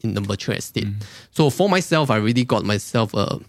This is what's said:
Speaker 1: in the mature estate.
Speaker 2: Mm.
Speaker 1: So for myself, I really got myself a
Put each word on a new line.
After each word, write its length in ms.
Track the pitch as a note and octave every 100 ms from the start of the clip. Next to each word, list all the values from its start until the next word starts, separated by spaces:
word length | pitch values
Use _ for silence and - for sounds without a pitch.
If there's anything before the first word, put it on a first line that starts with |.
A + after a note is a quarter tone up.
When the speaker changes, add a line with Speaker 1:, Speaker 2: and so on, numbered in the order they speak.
Speaker 1:
in 80 | A#2
the 80 | G2+
mature 340 | G2+ G2+ - -
estate. 280 | - A2
Speaker 2:
Mm. 180 | G#2 G#2 G#2 - -
Speaker 1:
So 180 | - D3+
for 220 | - G3+
myself, 400 | F#3 - D#3+ C#3
I 60 | G#2+
really 280 | G#2+ A#2+
got 220 | B2 A2+ F#2+
myself 480 | G#2 - - G#2+
a 260 | G#2+ G2 G2+